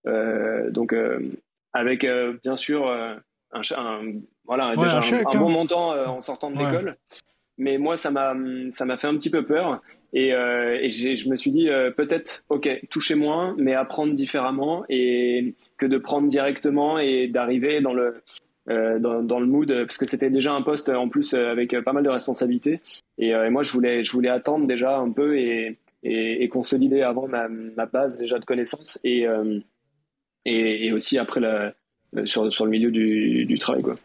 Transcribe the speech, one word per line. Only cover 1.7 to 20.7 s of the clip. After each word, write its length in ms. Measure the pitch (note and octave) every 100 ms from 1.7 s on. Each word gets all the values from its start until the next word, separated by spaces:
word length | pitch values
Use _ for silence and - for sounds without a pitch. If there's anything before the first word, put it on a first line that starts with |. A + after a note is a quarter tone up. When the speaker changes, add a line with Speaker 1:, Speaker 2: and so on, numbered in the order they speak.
Speaker 1:
avec, 300 | B2 A#2+ B2+
euh, 300 | C3 B2 A#2+ A#2+
bien 140 | C3 C3
sûr, 300 | - D3+ C3+
euh, 260 | A#2+ A2+ G#2+ _ _ _
un 100 | A#2+
ch-, 160 | - C3+
un, 220 | A#2 G#2+ A2 G#2+ - _ -
voilà, 240 | B2+ B2+
Speaker 2:
Ouais, 60 | A#2
Speaker 1:
déjà 180 | - D3+
Speaker 2:
un 20 |
Speaker 1:
un, 40 |
Speaker 2:
chèque, 240 | C#3 A#3+ G#3
Speaker 1:
un 100 | C3+
Speaker 2:
hein. 40 |
Speaker 1:
bon 100 | E3
montant, 420 | E3 E3+ F3 E3+
euh, 140 | D3 C3
en 160 | B2+
sortant 280 | B2 C3 D3
de 60 | C#3
Speaker 2:
Ouais. 80 | C#3
Speaker 1:
l'école. 260 | E3 F#3+ - _ - _ _ _ -
Mais 180 | C3 C3+
moi, 200 | D3 E3
ça 120 | D3+
m'a, 240 | C#3 C3+ C3 C3 B2+ B2+
ça 160 | A#2+ B2+
m'a 100 | B2+
fait 120 | D3
un 60 | D3
petit 140 | D#3+
peu 140 | D#3+
peur. 380 | C#3+ D3+ F3+ B2+ - - _
Et, 180 | C3 C3
euh, 460 | B2+ B2 A#2+ A#2+ A#2+
et 80 | C3
j'ai, 280 | A2+ B2 B2
je 120 | A#2+
me 80 | C3
suis 140 | C#3
dit, 180 | D3 E3
euh, 220 | C3+ B2+
peut-être, 540 | B2 D3 E3 - - _
OK, 200 | C#3+ C#3+ C3 -
toucher 260 | D#3 -
moins, 400 | D3+ D3 D#3+ F#3 E3+
mais 160 | C3
apprendre 400 | C3 C3 - D3+
différemment 680 | C#3+ C3+ D3 B2+ C3+ C#3+ E3+ D3+
et 640 | C3 B2 B2 B2 B2 B2 - _ -
que 80 |
de 140 | C3+ C3+
prendre 300 | - D3 C#3+
directement 680 | C#3 C#3 C3+ D3+ C#3+ D3 D#3
et 280 | C#3 C3 B2+
d'arriver 540 | B2 A#2+ B2+ C3+ D3+
dans 100 | C3+
le, 300 | B2 A#2+ A#2 - - _ _ -
euh, 280 | A2+ A2+ A2+
dans, 240 | A#2 A#2
dans 180 | A#2 B2
le 60 | B2
mood, 260 | C#3+ D3 B2 A#2+
parce 100 | -
que 80 |
c'était 240 | C3 C3 C3+
déjà 220 | C3+ C#3
un 80 | C#3+
poste, 300 | C#3